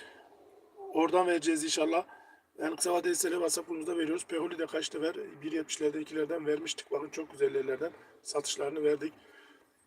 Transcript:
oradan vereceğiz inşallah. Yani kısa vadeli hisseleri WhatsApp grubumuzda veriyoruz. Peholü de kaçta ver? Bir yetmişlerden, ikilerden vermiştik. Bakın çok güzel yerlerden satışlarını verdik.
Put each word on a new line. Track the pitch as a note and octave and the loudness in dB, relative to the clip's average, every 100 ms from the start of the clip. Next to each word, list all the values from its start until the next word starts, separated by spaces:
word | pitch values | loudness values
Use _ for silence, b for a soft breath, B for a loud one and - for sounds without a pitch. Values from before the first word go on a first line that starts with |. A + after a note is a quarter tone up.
| B B B - - - - - | B B B -20 -20 -20 -20 -16
oradan | - D#3 E3 F3+ F3+ | -2 2 6 6 4
vereceğiz | E3+ D#3 D#3 | 4 2 0
inşallah. | D#3 D#3+ D#3 E3 - B B B B - | 0 2 2 2 0 B B B B -6
Yani | D#3 E3 | -4 -2
kısa | F3+ | 2
vadeli | F3 F3 | 2 2
hisseleri | E3+ F3 | 2 2
WhatsApp | F3 E3 E3+ E3 | 2 2 0 -2
grubumuzda | D#3+ D#3 E3+ | -6 -2 0
veriyoruz. | D#3 E3+ - | 0 -2 -2
Peholü | E3+ E3+ E3 | -2 -2 -4
de | D#3+ | -4
kaçta | D#3+ D3+ D#3 | -2 -4 -2
ver? | D#3+ F#3 - C#3+ | -2 -2 -8 -10
Bir | D3+ | -4
yetmişlerden, | D#3+ D#3 - D3+ D#3 | -4 -4 0 0 0
ikilerden | D3+ D#3 D3+ E3 D3+ | -4 -2 -2 0 0
vermiştik. | D3+ - - - | 0 -2 -6 -4
Bakın | C#3 D3 | -4 -4
çok | - D3+ | -6 -10
güzel | C#3 C#3 | 0 2
yerlerden | C3+ C3 C3 E3 - B B | 2 0 0 -2 -6 B B
satışlarını | - D3 - - C#3+ D#3 | -4 -2 -2 -2 -2 2
verdik. | D3 D3 D3+ - B B B B B _ | 4 4 0 -8 B B B B B _